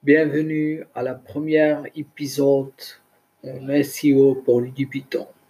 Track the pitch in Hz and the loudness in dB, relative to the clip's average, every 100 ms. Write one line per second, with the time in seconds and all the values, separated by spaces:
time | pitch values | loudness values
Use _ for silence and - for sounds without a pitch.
0 | 143 151 151 143 156 156 151 156 - - | 6 4 4 0 -2 -2 -2 -4 -10 -8
1 | 127 127 - 147 156 156 151 147 139 160 | -8 -8 -12 -8 0 2 2 0 -6 -12
2 | 139 - 143 139 139 139 135 _ - - | -14 -10 -8 0 2 2 0 _ -20 -20
3 | _ _ _ _ 135 131 135 143 143 - | _ _ _ _ -16 -14 -2 0 0 0
4 | 147 135 135 135 - 120 123 131 131 139 | 2 6 4 4 2 2 0 -6 -6 -6
5 | 135 - - _ _ | -8 -8 -8 _ _